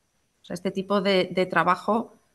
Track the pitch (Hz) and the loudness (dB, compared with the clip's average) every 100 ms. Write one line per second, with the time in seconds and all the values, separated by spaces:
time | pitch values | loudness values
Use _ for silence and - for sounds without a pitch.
0 | _ _ _ _ - 180 190 190 190 202 | _ _ _ _ -14 -8 -6 -6 -2 0
1 | 190 185 180 180 180 175 165 180 - 226 | 2 2 2 0 0 2 2 0 0 -2
2 | - - _ | -2 -12 _